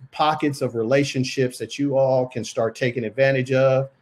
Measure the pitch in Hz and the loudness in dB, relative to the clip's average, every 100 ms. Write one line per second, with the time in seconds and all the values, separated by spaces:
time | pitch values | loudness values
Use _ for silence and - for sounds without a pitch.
0 | 131 - 156 156 151 139 123 113 113 139 | -16 -2 0 2 -2 -2 -4 -2 0 2
1 | 143 131 127 - 123 - 110 - 143 135 | 2 -2 -4 0 -2 -2 -10 -4 0 2
2 | 135 131 127 120 107 - 113 - 127 120 | 2 2 0 -4 -6 -2 -2 0 -2 -2
3 | 113 131 135 135 127 131 135 135 135 _ | -4 2 2 2 0 2 4 2 0 _